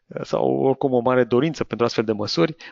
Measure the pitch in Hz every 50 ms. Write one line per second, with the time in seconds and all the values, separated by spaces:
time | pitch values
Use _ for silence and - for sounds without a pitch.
0 | _ _ - - - - - 53 - - 131 135 135 135 131 - - 139 127 123
1 | 117 123 127 127 123 113 123 120 135 165 151 - 113 - - 110 120 117 - -
2 | 117 107 110 104 104 101 - - 170 160 156 - - -